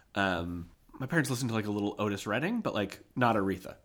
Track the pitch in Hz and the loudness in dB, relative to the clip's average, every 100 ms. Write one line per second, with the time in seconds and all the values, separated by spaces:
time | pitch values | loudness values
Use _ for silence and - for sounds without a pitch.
0 | _ - 98 87 87 87 87 - _ - | _ 0 2 2 -2 -6 -10 -16 _ -8
1 | 131 170 131 123 127 110 104 104 101 - | 0 2 2 0 0 0 0 0 0 0
2 | 104 101 107 107 165 240 - 107 101 - | 0 0 0 0 0 0 0 0 -2 -4
3 | - - 123 110 98 92 - - | -8 2 4 4 2 -2 -6 -16